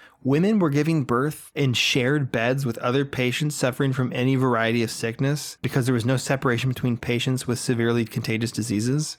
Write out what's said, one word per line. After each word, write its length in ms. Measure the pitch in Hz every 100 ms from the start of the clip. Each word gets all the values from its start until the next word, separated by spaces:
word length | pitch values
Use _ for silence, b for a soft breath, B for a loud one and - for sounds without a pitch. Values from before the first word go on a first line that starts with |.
| B B
women 340 | 123 139 190 220
were 120 | 170
giving 340 | 143 151 165
birth 480 | 123 120 143 147 -
in 200 | - 139
shared 580 | 117 - 143 123 147 131
beds 320 | 120 117 139 135
with 120 | 113
other 260 | 123 131
patients 500 | 139 - 123 120 151
suffering 380 | - 127 120 139
from 200 | 127 127
any 200 | - 127
variety 480 | 135 131 117 113 117
of 80 | 113
sickness 680 | - 113 113 139 147 - -
because 220 | - 143
there 100 | 120
was 120 | 123 113
no 100 | 131
separation 540 | - 135 135 117 127
between 260 | 123 127 120
patients 500 | - 120 131 127 -
with 120 | 117
severely 440 | - 120 117 120 113
contagious 440 | - 113 113 117
diseases. 680 | - 110 101 117 143 151